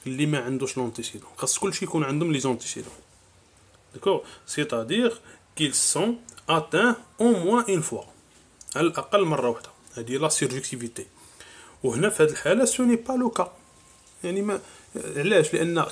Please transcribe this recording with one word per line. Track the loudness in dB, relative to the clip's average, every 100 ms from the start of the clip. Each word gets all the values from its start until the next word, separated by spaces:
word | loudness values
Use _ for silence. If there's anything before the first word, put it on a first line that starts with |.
| -8
اللي | -2 0
ما | 0
عندوش | -2 -4 -4 -4
لونتيسيدون، | -6 -6 -10 -12 -16 -8
خاص | -4 -2
كلشي | -2 -4
يكون | -4 -2
عندهم | 0 0 0
لي | 0
زونتيسيدون. | 0 -2 -6 -10 -12 -16 -20 _ _ _ _ _ _ _ _
داكوغ، | -4 0 0 -2 -16 -10
سيتادير | -6 -4 -4 -2 0 0 -2 -14 -20 _ -4
كيل | -2
سون | 0 0 2 0 -2 -8 -8 0
اتان | 0 2 2 2 2 -4 2
او | 4
موان | 4 4 2 2
اون | 0
فوا، | -2 -6 -10 -20 _ -20 _ -20 -8 0
على | 0
الاقل | 0 0 2
مره | 2 0 0
واحده. | -2 -8 -20 -18
هذه | -12 -6 -2
لا | 0
سيرجيكتيفيتي. | 2 0 -2 -8 -8 -10 -10 -16 -18 -20 -20 -20 -20 -20 -6
وهنا | -2 2 2
في | 4
هذه | 4
الحاله | 4 2 4
سو | 4 4
ني | 4 2
با | 2
لو | 0 0
كا، | 0 -4 -6 -20 -20 -20 -20 -20 -10
يعني | -6 -2
ما، | -2 -4 -6 -20 -14 -12 -8 -2
علاش؟ | 2 4 4
لان | 2 0 0 -2